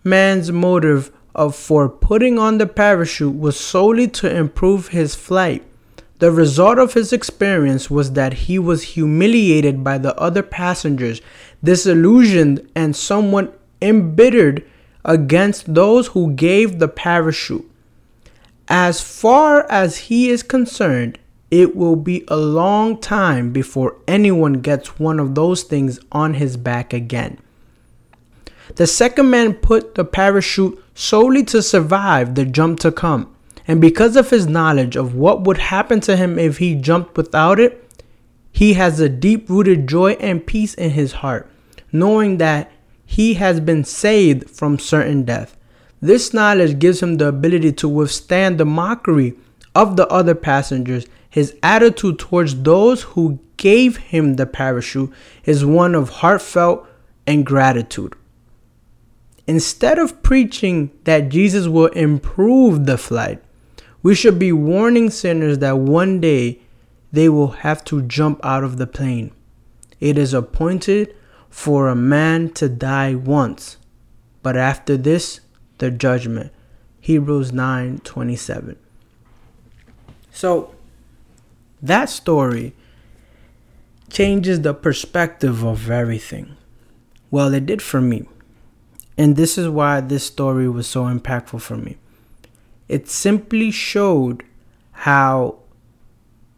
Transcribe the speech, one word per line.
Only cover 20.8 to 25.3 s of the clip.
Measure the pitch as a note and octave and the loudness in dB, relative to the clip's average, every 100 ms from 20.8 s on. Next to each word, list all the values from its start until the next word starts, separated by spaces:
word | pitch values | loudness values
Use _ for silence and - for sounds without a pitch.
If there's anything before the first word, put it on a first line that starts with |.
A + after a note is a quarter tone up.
| F#3 B2+ A#2+ - _ _ _ | -2 0 -4 -8 _ _ _
it | E3+ F3+ F#3+ | 4 4 2
will | E3+ E3 | 0 0
be | D3+ F3+ - | 0 -6 -4
a | D#3 | -2
long | D3+ D#3 F3+ G#3 A3 A3 | 0 0 2 2 0 -4
time | - G#3 F#3 C3 A#2+ | -4 0 0 0 -2
before | B2+ B2+ C3+ B2+ - - | -4 -4 -4 -4 -4 -2
anyone | F#3+ G#3 F3+ D#3 C3+ | 2 2 4 2 0
gets | C3+ C#3 - - | -2 -4 -4 -6
one | D#3 D#3 | -2 -2
of | C#3 | -2